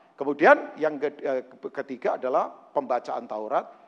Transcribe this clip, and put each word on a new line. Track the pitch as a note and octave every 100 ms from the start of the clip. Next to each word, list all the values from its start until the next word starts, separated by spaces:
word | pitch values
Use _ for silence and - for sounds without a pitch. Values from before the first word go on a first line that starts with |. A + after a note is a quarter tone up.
| - -
Kemudian | C#3 C#3+ F#3+ C#4+ - -
yang | D3+ D3
ke-, | C#3+ -
eh, | D3 C3 B2+ - C3+
ketiga | - C3+ B2+ - -
adalah | B2+ D3+ G#3
pembacaan | - - D3 B2 B2 - C3+ A#2+
Taurat. | G#2+ G#2+ D#3 - -